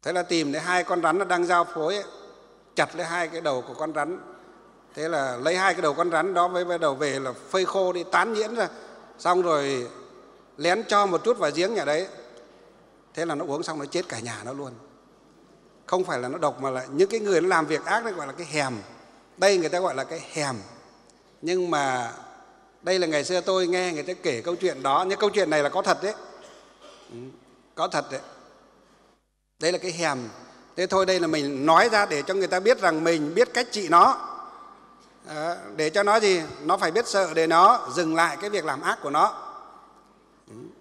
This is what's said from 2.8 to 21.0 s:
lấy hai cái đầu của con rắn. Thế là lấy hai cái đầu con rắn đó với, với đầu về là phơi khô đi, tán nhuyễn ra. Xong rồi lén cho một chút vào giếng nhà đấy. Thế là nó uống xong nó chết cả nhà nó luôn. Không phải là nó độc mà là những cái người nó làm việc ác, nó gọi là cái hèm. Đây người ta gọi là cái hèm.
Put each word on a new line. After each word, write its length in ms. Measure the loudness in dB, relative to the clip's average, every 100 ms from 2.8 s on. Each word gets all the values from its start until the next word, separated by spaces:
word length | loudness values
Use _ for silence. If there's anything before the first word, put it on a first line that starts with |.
| -2 -2
lấy 100 | -6
hai 220 | -4 -4
cái 120 | -4
đầu 240 | -2 -2 -4
của 60 |
con 200 | -8 -6
rắn. 240 | -4 -4 -6 -14 -20 -20 -20 -20 -20 _
Thế 140 | -8 -4
là 280 | -2 -2 -2
lấy 200 | 0 2
hai 180 | 2
cái 80 | 2
đầu 120 | 0
con 160 | 0 0
rắn 240 | 2 0
đó 140 | 2 2
với, 160 | 0
với 140 | -2 0
đầu 160 | 0
về 260 | 0 -2 -2
là 120 | -6 -8 -4
phơi 140 | -2
khô 280 | 0 0 0
đi, 120 | -2 0
tán 240 | 0 0
nhuyễn 200 | -2 -4
ra. 140 | -2 -4 -6 -20 -20 -20 -4
Xong 240 | 2 2
rồi 460 | 4 2 0 -4 -6 -14 -20 -20 -20 -20 -20 -2
lén 280 | 0 0 2
cho 180 | 2 4
một 180 | 2
chút 140 | 2 2
vào 120 | 0
giếng 200 | 0 0
nhà 100 | 0
đấy. 220 | 0 0 -2 -10 -20 -20 -20 -20 -20 -20 -20 _ _
Thế 120 | -8 -6
là 80 |
nó 100 | -4
uống 180 | -4 -6
xong 160 | -6 -8
nó 60 |
chết 240 | -6 -6 -4
cả 120 | -8
nhà 200 | -10 -10
nó 80 | -10
luôn. 200 | -12 -12 -14 -20 -20 _ _ _ _ _ -20 _ _ -4
Không 180 | -2
phải 140 | -2 -4
là 100 | -4
nó 100 | -2
độc 220 | -2 -2
mà 100 | -4
là 160 | -4 -6
những 160 | 0 2
cái 120 | 2
người 200 | 2 2
nó 80 | 4
làm 180 | 2 2
việc 180 | -2
ác, 200 | 0 -2
nó 60 | -2
gọi 160 | -8 -10
là 60 |
cái 140 | -10 -6
hèm. 260 | -2 -2 -4 -10 -20 -20 -20 _ 2
Đây 220 | 4 4
người 100 | 2
ta 120 | 0
gọi 140 | -2
là 100 | -2
cái 220 | -6 -10 -10
hèm. 240 | -6 -4 -4 -10 -20 -20 _